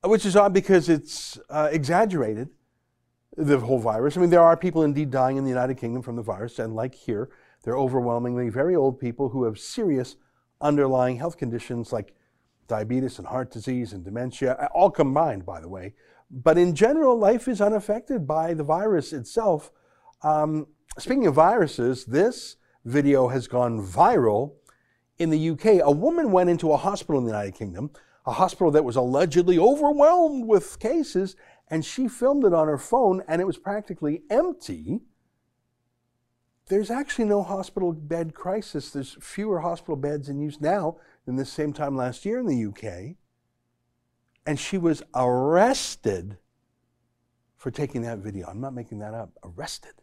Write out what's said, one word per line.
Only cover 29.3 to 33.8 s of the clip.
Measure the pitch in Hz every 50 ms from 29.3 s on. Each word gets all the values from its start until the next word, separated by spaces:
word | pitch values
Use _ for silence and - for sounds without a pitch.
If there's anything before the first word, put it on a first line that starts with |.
| 143 170 175 175 180 170
overwhelmed | 170 226 277 294 302 285 294 294 285 311 349 359 339 320 294 262 233 220
with | 220 190 208 - - -
cases, | - 220 277 339 302 - - 180 190 190 - _ - _ _ _ _ _
and | 160 160 156
she | - - - 262 240
filmed | - - 240 262 285 285 254
it | 208 170
on | 165 156 156
her | 151 135
phone, | - - - 254 262 202 185 - - -
and | 156 170
it | 180
was | 196 170 -
practically | _ 190 202 214